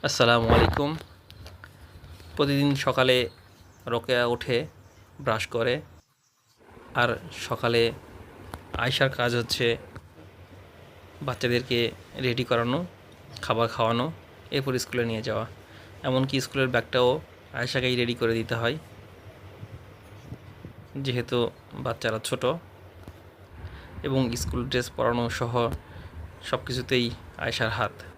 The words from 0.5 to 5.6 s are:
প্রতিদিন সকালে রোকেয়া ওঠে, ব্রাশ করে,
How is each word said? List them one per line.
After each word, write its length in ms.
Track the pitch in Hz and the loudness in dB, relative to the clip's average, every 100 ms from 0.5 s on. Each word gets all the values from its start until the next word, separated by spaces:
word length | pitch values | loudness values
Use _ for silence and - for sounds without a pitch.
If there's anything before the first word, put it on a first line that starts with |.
| 117 117 - 143 160 - - - - - - - - - - - - - - | 6 6 4 0 -2 -10 -20 -20 -20 -18 -18 -20 -20 -20 -20 -20 -20 -12 -2
প্রতিদিন 400 | 143 139 143 139 | 2 4 4 2
সকালে 540 | 139 127 127 127 123 - - - - - - | 2 4 6 6 2 -6 -20 -20 -20 -14 -2
রোকেয়া 380 | 117 - 123 120 | -2 2 2 2
ওঠে, 320 | 120 - 120 156 - - - - - | 0 0 0 0 -12 -20 -20 -20 -6
ব্রাশ 220 | 139 110 - | -2 0 0
করে, 340 | 117 | 0